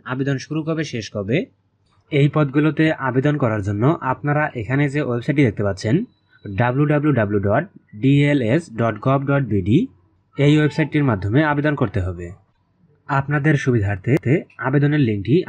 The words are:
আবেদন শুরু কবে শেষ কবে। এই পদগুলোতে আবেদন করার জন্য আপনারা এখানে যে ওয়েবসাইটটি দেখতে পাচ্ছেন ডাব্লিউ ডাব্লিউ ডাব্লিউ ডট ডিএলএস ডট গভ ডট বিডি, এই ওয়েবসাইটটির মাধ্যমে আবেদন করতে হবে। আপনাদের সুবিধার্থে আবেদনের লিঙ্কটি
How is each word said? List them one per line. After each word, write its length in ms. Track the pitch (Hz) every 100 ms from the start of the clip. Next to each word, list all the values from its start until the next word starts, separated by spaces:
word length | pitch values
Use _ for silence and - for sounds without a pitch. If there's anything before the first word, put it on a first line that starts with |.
| -
আবেদন 320 | 127 135 135 -
শুরু 140 | 151
কবে 200 | 156 160 143
শেষ 140 | 120 104 107
কবে। 220 | 98 143 262 _ _ _ _ _ _
এই 160 | 147 143 127
পদগুলোতে 500 | 123 135 151 151 156 156 135
আবেদন 280 | 127 147 147
করার 240 | 127 107 101
জন্য 160 | 101 131 170 131
আপনারা 320 | 127 147 147 151 123
এখানে 280 | 101 131 147
যে 80 | 143
ওয়েবসাইটটি 420 | 123 120 120 143 131
দেখতে 180 | 98
পাচ্ছেন 320 | 101 92 110 156 247 _ _ _ 104
ডাব্লিউ 400 | 98 120 131 147
ডাব্লিউ 220 | 151 151 131
ডাব্লিউ 220 | 101 104 98
ডট 180 | 113 175 - _ 107
ডিএলএস 640 | 131 143 143 147 110 147 170 110
ডট 160 | 117 107 131
গভ 140 | 139 139
ডট 140 | 139 120
বিডি, 280 | 101 90 139 262 _ _ _ _ -
এই 160 | 143 151
ওয়েবসাইটটির 520 | 151 151 147 151 143
মাধ্যমে 300 | 104 98 123 156
আবেদন 220 | 143 147 147
করতে 240 | 120 104 90
হবে। 220 | 87 87 95 _ _ _ _ _ _ -
আপনাদের 460 | 139 139 147 147 143
সুবিধার্থে 500 | 135 120 98 101 - 123 117 165 - - 131
আবেদনের 340 | 139 143 151 120
লিঙ্কটি 280 | 104 98 165